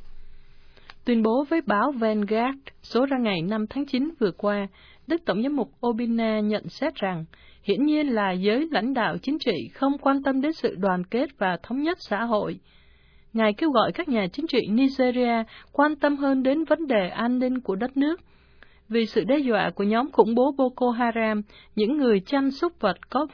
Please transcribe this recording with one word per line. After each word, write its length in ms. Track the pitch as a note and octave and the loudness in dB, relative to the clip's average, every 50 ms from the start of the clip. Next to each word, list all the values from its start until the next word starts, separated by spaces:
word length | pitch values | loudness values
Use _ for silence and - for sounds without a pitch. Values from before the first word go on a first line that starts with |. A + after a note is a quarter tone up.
| - - - - - - - - - - - - - - - - - - - - - | -12 -14 -14 -14 -14 -14 -16 -18 -20 -20 -20 -20 -20 -20 -20 -20 -20 -20 -20 -6 -2
Tuyên 180 | - A#3+ A3+ A3 | 0 2 4 4
bố 220 | A3+ A3+ C4+ D4+ - | 4 2 2 2 2
với 120 | E4 E4 | 0 0
báo 300 | - - G#3 G3+ A3+ C#4+ | 2 2 2 2 2 0
Vanguard 640 | D4 A#3 A3+ A3 G#3+ G#3+ G#3 G3 G#3+ A3 A#3+ C4 C#4 C4+ - - - - | 0 0 0 0 2 0 0 0 0 0 0 0 -4 -6 -12 -20 -20 -20
số 240 | - - - A#3 C4 | -12 -2 0 0 2
ra 120 | C4+ C#4 | 2 2
ngày 240 | B3+ A#3+ G#3+ G3 E3+ | 0 0 0 0 0
năm 240 | D#3+ F#3 A3 A3 G#3+ G#3+ | -2 -2 -2 -2 -4 -4
tháng 160 | - C4+ C#4+ | -4 -6 -4
chín 240 | C#4+ - B3 C4+ D#4+ E4 - | -2 -2 -2 -2 -2 -2 -2
vừa 120 | A#3 F#3 | -2 -2
qua, 360 | E3 - - G3+ G3+ G3+ G3 G3 - - - - - - - | -2 -2 -2 -2 0 -2 -4 -6 -10 -16 -20 -20 -20 -20 -4
Đức 140 | - D#4+ E4 - | -4 -4 -2 -2
Tổng 180 | - C#4+ G3 A#3 | -2 -2 0 -2
giám 120 | C#4 D4 | -2 -2
mục 160 | C#4 G#3+ - - _ - | -2 -4 -4 -6 _ -2
Obina 520 | A#3+ A#3 A3 B3 A#3 A#3 A3+ A3+ A3 A3 G#3+ | -2 0 0 -2 -2 0 0 0 0 0 0
nhận 300 | G#3 G#3 G#3+ G3+ - E3+ | 0 0 -2 -2 -4 -10
xét 260 | - - C4 D#4 D4 | -8 -4 -4 -4 -4
rằng, 300 | - - F#3+ F3+ D#3+ D#3+ - - - - - - - - | -4 -4 -4 -4 -6 -8 -12 -16 -20 -20 -20 -20 -8 -2
hiển 220 | - G3+ - C#4 | -2 0 2 2
nhiên 220 | D4+ D4+ D4+ D4+ | 2 2 2 2
là 240 | C#4+ A#3+ G#3+ G3+ F#3+ | 0 0 0 0 0
giới 360 | F3+ F3+ F#3+ G3+ G#3+ B3+ D#4+ E4 | 0 0 2 2 2 2 0 0
lãnh 220 | D4 F#3+ G#3 B3+ C4+ | -2 -2 -2 0 0
đạo 240 | B3 G#3+ F3 D#3 | 0 0 0 -2
chính 200 | F3 - C4+ C#4+ D#4+ | -4 -4 -4 -4 -2
trị 300 | - B3+ F#3+ D3+ - - - | -2 -2 -2 -2 -6 -10 -6
không 240 | - C#4 C#4 C#4+ | -2 0 0 0
quan 260 | C#4+ - C4+ C#4 C#4 C#4 | 0 0 0 0 2 0
tâm 180 | C#4 C4 C4+ | 0 0 0
đến 120 | C4 D4+ D#4+ | 0 -2 -2
sự 220 | - - G#3 - | -2 -4 -4 -2
đoàn 280 | E3 F#3+ G3 F3+ F3+ F3+ | -2 0 0 0 0 -2
kết 260 | - - E3+ - - - | -2 -2 -2 -2 -4 -4
và 200 | - G3+ F#3 F3+ E3+ - | -4 -2 -2 -2 -4 -6
thống 180 | - A#3+ C4+ | -6 -4 -4
nhất 160 | D4 D#4+ F#4 - | -2 -2 -4 -6
xã 220 | - - G#3+ G3 A3+ | -6 -6 -4 -4 -2
hội. 360 | A#3 A3+ G#3 F3+ D#3+ D#3+ - - _ _ - - - - _ _ _ _ - - - - | 0 0 -2 -2 -4 -6 -10 -14 _ _ -20 -20 -20 -20 _ _ _ _ -20 -18 -6 -2
Ngài 200 | A3+ A3 G#3+ G#3 | 2 2 2 2
kêu 180 | - E4 D#4+ | 2 0 2
gọi 200 | C4 A3+ G3 E3+ | 2 2 2 2
các 180 | F3+ - F4 D#4+ | 0 -4 -4 -2
nhà 180 | B3 A3 G3 F3 - | 0 0 -2 -2 -4
chính 140 | - D4+ | -6 -6
trị 200 | D#4+ - A#3 - - | -2 0 0 0 2
Nigeria 720 | G#3 A#3+ C4+ C4+ C4+ - B3+ B3 A#3+ B3+ B3 A#3+ A#3 A3+ A3+ - - - - - | 2 2 2 2 2 2 0 2 2 0 0 0 0 -2 -2 -6 -10 -20 -20 -6
quan 240 | - - C#4+ D4+ D4+ | 0 2 2 2 2
tâm 200 | C#4+ - D4 C#4+ | 0 0 0 0
hơn 280 | C#4 C#4+ C4+ C4+ C4 B3 | 0 0 2 2 2 2
đến 200 | C4 C#4 D#4 D#4+ | 2 2 0 2
vấn 240 | - D4+ D#4 E4 | 0 0 0 0
đề 220 | C#4 B3 G#3 F#3 F3 | 0 2 2 0 0
an 300 | - - A3+ A#3+ B3 B3+ | -2 -2 -2 0 0 0
ninh 200 | B3+ B3+ B3+ B3+ | 0 0 -2 -2
của 160 | - - F#3+ | -4 -4 -4
đất 220 | F#3+ A#3+ C4 - | -4 -4 -2 0
nước. 240 | C#4 C#4 D4+ E4+ - - _ _ _ _ _ - - - - - - _ - | 0 0 0 0 -4 -8 _ _ _ _ _ -20 -20 -20 -20 -20 -20 _ -2
Vì 160 | G#3+ A#3 A3+ | 0 0 0
sự 180 | G#3+ - A3+ E3+ | 0 0 0 2
đe 140 | F#3+ C4 | 2 2
dọa 320 | D#4 C#4+ B3 A3 G3 E3 E3+ | 2 2 2 2 2 0 -2
của 140 | - - G3+ | -2 -2 0
nhóm 280 | G3+ G#3+ A3+ C4 D4 | 0 2 0 0 2
khủng 240 | - - G3+ G#3 A#3 | 4 4 4 4 4
bố 200 | A#3+ B3+ D4 C#4 | 2 2 2 2
Boko 340 | - C4+ B3 B3 - B3+ B3 | 2 0 0 0 0 0 0
Haram, 500 | A#3 A3+ B3 A#3 A3 A#3 A3+ A3 G#3+ G#3 G#3 - - - - - - | 0 0 -2 -2 0 0 -2 0 -2 -2 -6 -8 -14 -20 -20 -8 -2
những 220 | G#3 G#3+ G3+ D4 | -2 0 0 2
người 220 | D4+ C4+ A#3+ G#3+ G3 | 2 2 4 4 2
chăn 320 | F#3+ - C#4+ C#4 C4+ C4+ | 2 0 0 0 0 0
súc 280 | C4+ - - F4 - - | 0 -2 -2 -4 -2 -2
vật 300 | - G3 F3 - - - | -2 -2 -2 -4 -8 -6
có 180 | - - - C#4+ | -4 -4 -2 0